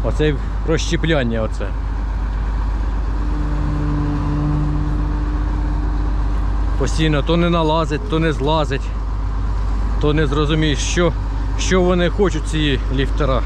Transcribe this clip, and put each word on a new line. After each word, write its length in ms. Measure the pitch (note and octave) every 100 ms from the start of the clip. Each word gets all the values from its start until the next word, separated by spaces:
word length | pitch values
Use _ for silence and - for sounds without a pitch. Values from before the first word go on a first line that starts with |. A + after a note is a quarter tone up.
Оце 300 | A#2 A2+ D3+ C#3 - - -
розщепляння 720 | D#3+ - E3+ D#3+ D#3+ A#2+ A2+
оце. 260 | A2 - G2+ F#2 - - - - - - - - - - - - - - - D3 D3 D3 D3 D3 D3 D3 D3 D3 D3 D3 D3 D3 D3 D3+ D3 - - - - - - - - - - - - - - - - - - -
Постійно 420 | C3 - D#3+ D3
то 160 | B2+ E3
не 120 | F3
налазить, 600 | E3+ D#3+ D#3+ D#3 D3 -
то 100 | D#3+
не 140 | D#3+
злазить, 560 | C3+ C#3 D#3+ C#3+ C3 - - - - - - - - - - - -
то 120 | D3
не 140 | D3 D3+
зрозумієш, 520 | C#3+ D3+ D#3 D#3 C#3
що, 340 | - - F3 - - - - -
що 220 | - F#3
вони 280 | F3+ F3+ F3
хочуть, 380 | D3+ G3 D#3 -
ці 320 | D#3 D3+ C3 -
ліфтера. 480 | C3 C3 - D3 B2+